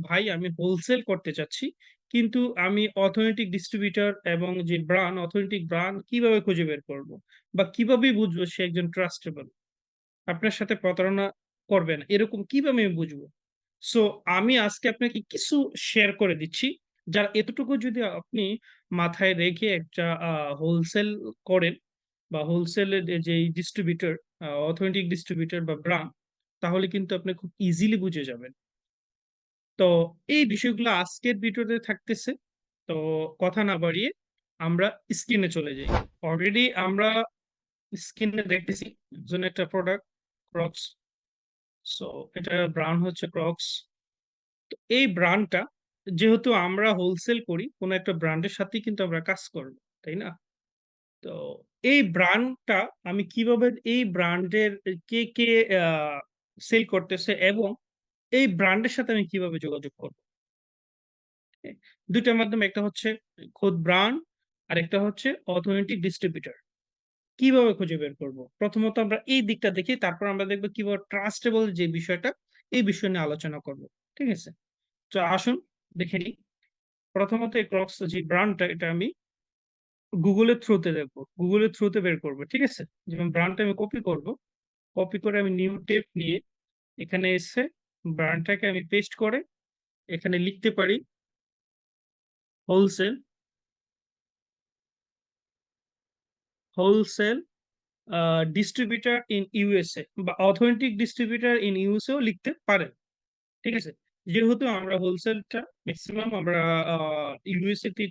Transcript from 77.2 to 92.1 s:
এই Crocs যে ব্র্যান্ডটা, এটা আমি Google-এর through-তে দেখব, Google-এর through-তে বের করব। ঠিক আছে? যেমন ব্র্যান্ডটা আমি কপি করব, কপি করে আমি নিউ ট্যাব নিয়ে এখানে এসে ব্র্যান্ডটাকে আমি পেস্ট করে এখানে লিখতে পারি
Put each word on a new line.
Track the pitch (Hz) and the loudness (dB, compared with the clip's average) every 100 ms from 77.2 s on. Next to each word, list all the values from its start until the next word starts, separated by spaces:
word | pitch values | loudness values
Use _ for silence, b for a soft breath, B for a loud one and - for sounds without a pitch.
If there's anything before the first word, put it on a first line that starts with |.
| 196 226 226 226 | 0 0 0 -2
এই | 214 | 0
Crocs | 190 190 - 180 | 0 -2 -4 -6
যে | 185 | -4
ব্র্যান্ডটা, | 160 175 214 180 180 | 0 2 2 2 -2
এটা | 170 170 | -2 -2
আমি | 170 226 - _ _ _ _ _ _ _ _ _ | -2 -2 -6 _ _ _ _ _ _ _ _ _
Google-এর | 185 175 196 233 233 | 0 4 6 4 4
through-তে | - 202 175 | 4 2 4
দেখব, | 156 139 - 135 - | -2 -4 -10 -18 -4
Google-এর | 180 202 220 | 2 4 2
through-তে | - 208 202 | 2 0 2
বের | 180 165 | 0 -2
করব। | 151 139 | -4 -8
ঠিক | - 262 | -4 0
আছে? | 277 - 165 _ - | 0 -2 -14 _ -10
যেমন | 165 175 | -4 -2
ব্র্যান্ডটা | 170 175 190 | 0 -2 0
আমি | 208 202 | -2 -2
কপি | 208 240 | -4 -4
করব, | 196 160 165 - _ _ _ _ _ - | -4 -4 -6 -12 _ _ _ _ _ -4
কপি | 180 202 | -2 -2
করে | 208 202 | -2 0
আমি | 196 | 0
নিউ | 185 190 196 | 0 -2 -2
ট্যাব | 180 202 - 170 | -2 -2 -2 -4
নিয়ে | 160 180 - _ _ _ _ - | -2 -2 -6 _ _ _ _ -14
এখানে | 165 185 185 180 | -6 -2 0 0
এসে | 170 - 294 - _ _ 170 | -2 -4 -4 -6 _ _ -8
ব্র্যান্ডটাকে | 160 160 165 165 202 208 | -2 -2 0 0 0 0
আমি | 185 170 | -2 0
পেস্ট | 202 - - | -2 -2 -2
করে | 214 254 330 _ _ _ _ _ - | -2 -2 -6 _ _ _ _ _ -10
এখানে | 170 - 180 | -6 -2 0
লিখতে | 180 196 226 | 0 0 -2
পারি | 214 190 220 - _ _ _ _ _ _ _ _ _ _ | 0 0 0 -4 _ _ _ _ _ _ _ _ _ _